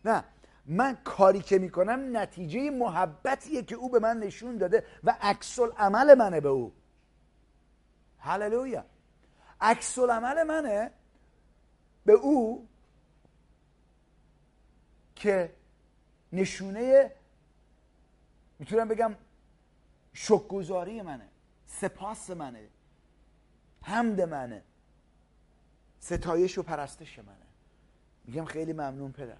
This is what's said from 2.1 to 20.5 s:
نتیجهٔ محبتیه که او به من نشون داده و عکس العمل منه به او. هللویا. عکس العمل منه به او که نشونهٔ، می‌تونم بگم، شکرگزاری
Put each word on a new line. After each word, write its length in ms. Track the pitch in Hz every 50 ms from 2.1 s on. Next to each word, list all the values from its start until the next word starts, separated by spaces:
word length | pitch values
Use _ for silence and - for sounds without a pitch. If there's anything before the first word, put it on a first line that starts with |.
| 240
نتیجهٔ 540 | 220 196 - - 175 180 151 156 240 277 294
محبتیه 920 | 277 254 226 214 165 170 185 170 147 - _ 254 269 269 - 311 311 254
که 120 | 196 - 226
او 160 | 233 247 254
به 80 | 247 233
من 200 | 214 226 233 226
نشون 380 | 214 196 - - 226 247 240
داده 280 | 214 196 180 190 240 - - - - -
و 120 | 208 240 -
عکس 380 | 208 202 196 - - - - 247
العمل 560 | 240 220 233 - 208 196 202 226 269 294 277
منه 260 | 262 226 196 175 156
به 80 | 143 143
او. 240 | 135 131 120 101 - _ _ _ _ _ _ _ _ _ _ _ _ _ _ _ _ _ _ _ _ _ _ _ _ _ _ _ _ _
هللویا. 680 | - 139 175 196 208 208 220 240 262 269 226 139 - - _ _ _ _ _ _ _ _ _ _ _ - - _
عکس 380 | - 220 233 247 - - - 247
العمل 440 | 254 240 233 226 233 247 285 330
منه 480 | 320 311 311 320 302 240 208 202 226 262 - _ _ _ _ _ _ _ _ _ _ _ _ _ _ _ _ _ _ _ _ _ _
به 80 | 208
او 560 | 208 233 254 277 302 262 226 220 240 269 233 - _ _ _ _ _ _ _ _ _ _ _ _ _ _ _ _ _ _ _ _ _ _ _ _ _ _ _ _ _ _ _ _ _ _ _ _ _ _ _ _ _ _ _ _ _ _ _ _ _
که 380 | - - 208 196 185 175 165 - _ _ _ _ _ _ _ _ _ _ _ _ _ _ _
نشونهٔ، 800 | 165 185 190 185 - - 190 196 190 220 240 254 269 277 269 - - _ _ _ _ _ _ _ _ _ _ _ _ _ _ _ _ _ _ _ _ _ _ _ _ _ _ _ _ _
می‌تونم 300 | 151 - 202 226 226 214
بگم، 260 | 226 214 233 220 208 - - _ _ _ _ _ _ _ _ _ _ _ _ _ _ _ _ _
شکرگزاری 880 | _ - - - 220 185 - -